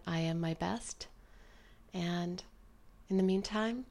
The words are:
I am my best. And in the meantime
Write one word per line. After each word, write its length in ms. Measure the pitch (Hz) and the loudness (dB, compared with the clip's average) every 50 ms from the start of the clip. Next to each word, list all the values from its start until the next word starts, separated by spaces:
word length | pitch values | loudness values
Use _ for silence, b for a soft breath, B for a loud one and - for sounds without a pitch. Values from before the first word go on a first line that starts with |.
| - | -4
I 140 | 175 170 165 | -2 0 0
am 200 | 165 165 165 165 | 0 0 0 0
my 140 | 165 165 160 | 0 -2 -2
best. 540 | - 160 180 202 247 - - - - - - - B B B B B B B B B B B B B B B - | -2 -2 -2 -2 -2 -6 -10 -12 -12 -14 -16 -16 B B B B B B B B B B B B B B B -6
And 500 | 185 170 175 175 175 175 175 180 180 - - - - - - - - - - - - - - | -4 -2 0 0 0 -2 -2 -4 -6 -10 -16 -20 -20 -20 -20 -20 -20 -20 -20 -20 -16 -4 0
in 80 | 190 190 | 2 4
the 60 | 190 | 6
meantime 640 | 190 190 190 196 - 214 214 220 226 233 254 254 - | 6 4 4 2 0 -2 0 0 0 -2 -4 -8 -10